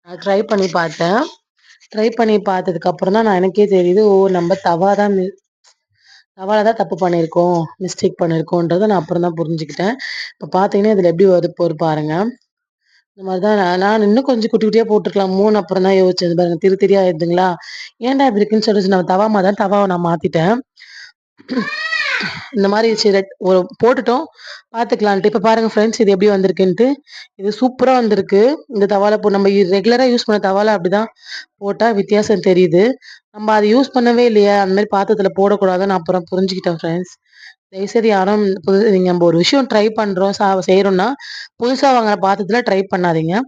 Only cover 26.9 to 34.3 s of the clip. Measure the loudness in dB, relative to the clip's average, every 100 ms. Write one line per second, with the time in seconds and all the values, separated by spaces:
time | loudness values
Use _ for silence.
26.9 | 0 _ -20 -20 _ -8 -2 -2 0 0
27.9 | 2 2 0 0 2 2 0 -6 -2 0
28.9 | 2 2 2 0 0 2 2 2 2 0
29.9 | 2 2 0 0 -2 0 0 0 0 0
30.9 | -2 -4 _ -20 -20 -20 _ -8 -2 0
31.9 | 0 0 0 0 0 2 2 4 4 2
32.9 | 0 -10 -20 _ -8 0 2 4 2 2
33.9 | 0 2 2 4